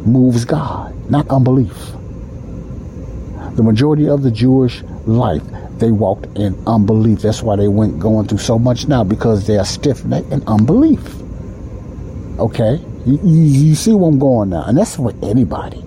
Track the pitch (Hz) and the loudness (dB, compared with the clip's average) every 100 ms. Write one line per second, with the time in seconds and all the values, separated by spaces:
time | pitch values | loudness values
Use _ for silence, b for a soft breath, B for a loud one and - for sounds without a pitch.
0 | 110 127 127 117 120 156 143 90 - - | 2 4 4 2 0 -4 -4 -8 -10 -12
1 | - 143 143 135 127 135 110 - - - | -2 -2 0 2 4 2 0 -4 -14 -14
2 | - - - - - - - - - - | -14 -14 -14 -14 -12 -14 -12 -14 -12 -14
3 | - - - B B - 113 110 147 151 | -12 -12 -12 B B 0 2 4 4 4
4 | 147 143 131 110 127 131 123 - - 90 | 2 2 0 2 4 4 2 -2 -14 -8
5 | 104 113 120 73 - B B - 113 104 | 0 0 2 -2 -6 B B -2 0 2
6 | 101 101 - - 101 92 - 117 101 110 | 0 -2 -6 -4 -4 -4 0 2 4 4
7 | 110 104 107 107 117 101 101 101 104 73 | 4 2 0 -2 -2 0 2 2 0 0
8 | 101 107 104 107 - 113 127 117 - 131 | 0 0 0 -2 0 2 2 0 0 0
9 | 95 107 120 104 101 104 92 - 147 117 | 0 0 2 0 2 0 0 -2 -2 -2
10 | 117 123 - - - 107 110 214 320 262 | -2 -4 -2 -6 0 2 4 4 4 2
11 | - - - - - - - - - - | -2 -14 -14 -14 -14 -14 -14 -14 -14 -14
12 | - - - - 113 - 110 151 - - | -12 -12 -12 -4 -4 0 0 0 -6 -4
13 | 120 143 - 160 156 135 156 151 - 214 | 0 2 4 4 6 6 4 4 4 4
14 | 170 139 139 120 98 85 80 131 220 - | 4 4 4 2 0 -2 0 2 2 -2
15 | 120 - - 120 110 - - - | -4 -4 0 2 2 -2 -8 -12